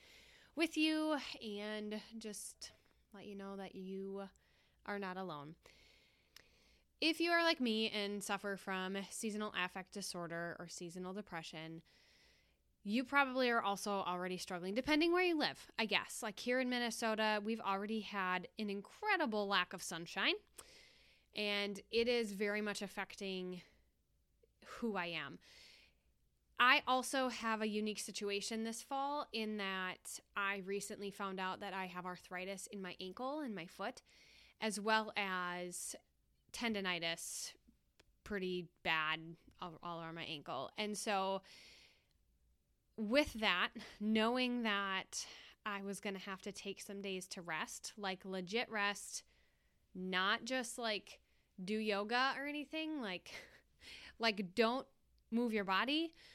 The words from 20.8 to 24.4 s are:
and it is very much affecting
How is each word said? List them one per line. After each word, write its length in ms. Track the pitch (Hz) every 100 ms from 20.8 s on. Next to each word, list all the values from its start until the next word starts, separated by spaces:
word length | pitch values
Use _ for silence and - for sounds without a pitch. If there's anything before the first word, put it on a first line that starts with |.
| - - - - _
and 460 | 214 208 202 202 196 -
it 180 | 226 233
is 240 | 240 220
very 280 | 196 208 208
much 200 | 208 196
affecting 800 | 196 - 190 - 196 185 180 180 - _ _ _ _ _ _ _